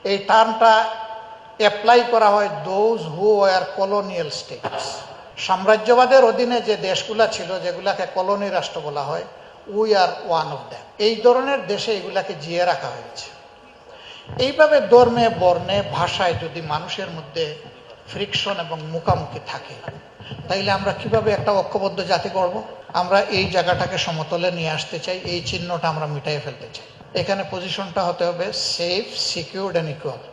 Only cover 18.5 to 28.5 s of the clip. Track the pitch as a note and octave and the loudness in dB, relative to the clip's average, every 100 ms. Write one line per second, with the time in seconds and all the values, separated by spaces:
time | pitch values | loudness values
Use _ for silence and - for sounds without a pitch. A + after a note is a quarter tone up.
18.5 | F#3 D#3+ D#3+ D#3 E3 F#3 E3+ - D#3 - | -4 -6 -8 -8 -6 -2 -2 -2 -10 -10
19.5 | C3+ - C3+ - - - - - - - | -12 -12 -14 -14 -14 -20 -20 -16 -14 -4
20.5 | F#3+ G3 F#3+ G3 - G#3+ A3 G#3+ G3+ - | -2 0 0 0 -4 0 2 2 0 2
21.5 | G3+ - G#3 G3 F3+ F3+ F3 G3 F#3+ F3+ | 0 0 -2 -2 -4 0 0 0 0 0
22.5 | G3 A3 - - - F3+ G3 G#3+ G3 F#3+ | -2 -8 -16 -6 -2 2 2 4 0 2
23.5 | F3+ E3+ F3+ F3+ F#3 - D#3+ D3+ E3+ F3+ | 2 2 0 0 -2 -4 -4 -4 0 0
24.5 | E3+ D#3+ D#3 - E3 E3+ F#3 F3+ F3 F3 | 0 -4 -4 -6 -8 -6 -6 -4 -6 -6
25.5 | F#3 E3+ E3+ E3 D#3 D3+ D3 D#3 D3+ D3 | -6 -4 -2 -2 -2 -4 -6 -4 -4 -6
26.5 | B2+ - - - - - F#3 F3 G3 F#3+ | -12 -16 -18 -20 -20 -8 -6 -2 -2 -4
27.5 | F#3+ F3+ D#3+ G3 E3+ F3+ F3 F3 E3+ F#3 | -6 -6 -6 -4 -2 -2 0 -2 -2 -4